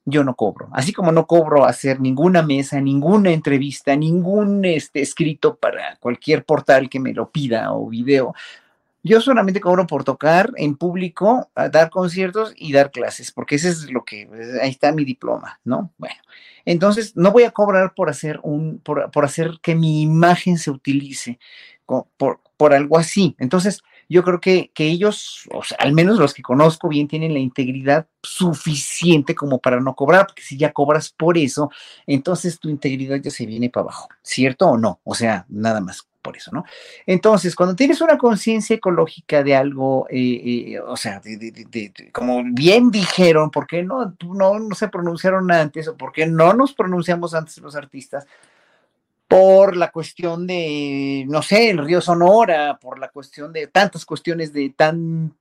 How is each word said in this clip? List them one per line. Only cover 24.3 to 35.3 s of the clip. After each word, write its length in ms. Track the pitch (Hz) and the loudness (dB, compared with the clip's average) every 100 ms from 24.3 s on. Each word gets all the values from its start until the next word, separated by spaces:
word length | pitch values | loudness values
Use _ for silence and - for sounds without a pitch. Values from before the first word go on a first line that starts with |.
| 175 | 0
que, 320 | 190 185 143 | 2 0 0
que 120 | - 156 | -2 -2
ellos, 640 | 170 208 208 - - - | 0 -2 -2 -10 -18 -14
o 120 | - | -12
sea, 160 | - - | -10 -2
al 100 | 135 | 2
menos 260 | 156 175 226 | 4 4 4
los 160 | 143 | 2
que 80 | - | 0
conozco 460 | 127 127 160 160 170 | -2 4 4 2 -2
bien, 220 | 147 147 | -2 -2
tienen 240 | 156 160 | -4 -4
la 60 | 147 | -4
integridad 680 | 131 131 127 135 135 147 160 _ | -4 -4 -6 -4 0 0 -2 _
suficiente 1120 | - - 180 151 165 147 - - 170 156 135 160 | -16 -4 -2 -2 -4 -6 -6 -2 2 2 2 -6
como 240 | 143 127 | -4 -2
para 220 | 131 123 | 0 -2
no 140 | 131 127 | -2 -4
cobrar, 320 | 143 180 190 | 2 4 2
porque 160 | - | -4
si 140 | - 135 | -16 -4
ya 140 | 147 | -4
cobras 380 | - 143 151 - | 0 0 0 -2
por 280 | - 160 170 | -4 0 0
eso, 320 | 135 147 147 - - - - | 0 -2 -6 -8 -20 -20 -4
entonces 500 | 139 180 180 180 160 | -4 -2 -4 -4 -8
tu 120 | 156 | -8
integridad 480 | 147 143 131 135 139 | -6 -4 -6 -6 -6
ya 140 | 135 | -8
se 140 | - 110 | -10 -8
viene 240 | 113 123 | -4 -4
para 140 | 107 | -4
abajo, 240 | - - - _ | -6 -10 -20 _
¿cierto 440 | - - 131 131 180 | -10 -2 -2 2 2
o 80 | 117 | 4
no? 240 | 110 - | 0 -4
O 100 | - | -8
sea, 320 | 110 113 | -4 -2